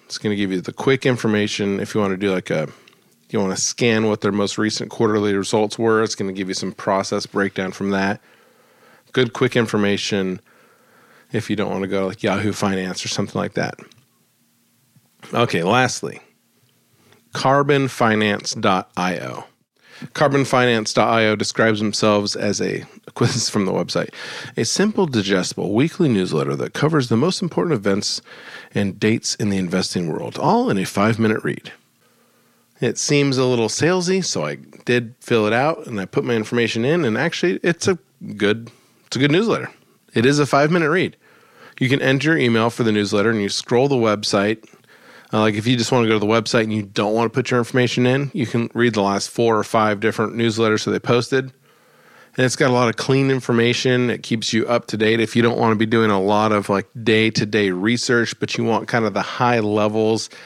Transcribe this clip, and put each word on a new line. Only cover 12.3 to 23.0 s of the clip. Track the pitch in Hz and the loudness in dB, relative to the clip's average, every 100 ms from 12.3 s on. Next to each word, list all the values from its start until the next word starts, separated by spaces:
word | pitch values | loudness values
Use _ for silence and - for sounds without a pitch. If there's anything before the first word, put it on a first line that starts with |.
| 98 104 | 0 -2
Finance | 98 101 95 92 92 | -2 -2 -2 -4 -6
or | - | -6
something | - 98 98 | -6 -4 -4
like | 95 | -4
that. | - 82 - - _ _ _ _ _ _ _ _ _ _ _ _ _ - | -4 -6 -8 -18 _ _ _ _ _ _ _ _ _ _ _ _ _ -6
Okay, | 117 117 92 | -2 0 0
lastly, | 87 123 123 - 71 - - _ _ _ _ _ _ _ _ _ _ | 2 2 2 -2 -8 -12 -20 _ _ _ _ _ _ _ _ _ _
carbon | - 131 139 143 139 135 | -2 2 4 4 2 0
finance | - 117 107 107 101 - | 0 2 2 2 0 -4
dot | 117 107 92 - - | -2 0 0 -2 -4
I | 90 87 | -4 -4
O. | 64 58 - _ _ _ _ - - | -8 -12 -16 _ _ _ _ -20 -10
Carbon | - 147 139 127 | 0 2 2 2
finance | 127 123 113 107 | 2 4 2 0
dot | - 110 | 0 2
I | 113 110 | 4 2
O | 104 | 2
describes | 110 - 113 104 | -2 2 2 2
themselves | 107 - 110 104 104 | -2 0 2 2 0
as | 101 101 95 | -4 -4 -2
a, | 95 98 - - | -2 -4 -8 -20